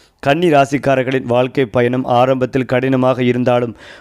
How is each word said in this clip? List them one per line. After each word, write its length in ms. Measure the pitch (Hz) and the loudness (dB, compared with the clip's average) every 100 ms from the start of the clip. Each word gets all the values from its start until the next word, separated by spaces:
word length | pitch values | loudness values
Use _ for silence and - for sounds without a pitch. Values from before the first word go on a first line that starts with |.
| _ _ | _ _
கன்னி 300 | 139 170 180 | -2 0 2
ராசிக்காரர்களின் 720 | 143 135 143 135 131 127 131 131 | 2 2 0 0 -2 0 -4 -2
வாழ்க்கை 400 | 120 127 139 131 | 0 0 -2 -2
பயணம் 380 | 127 120 127 | 0 0 -2
ஆரம்பத்தில் 600 | 127 120 127 131 127 135 | 0 2 2 0 -2 -4
கடினமாக 580 | 123 123 131 131 127 123 | -2 -2 0 0 0 0
இருந்தாலும் 520 | 123 123 123 123 123 104 - - | 0 0 0 0 -2 -8 -18 -20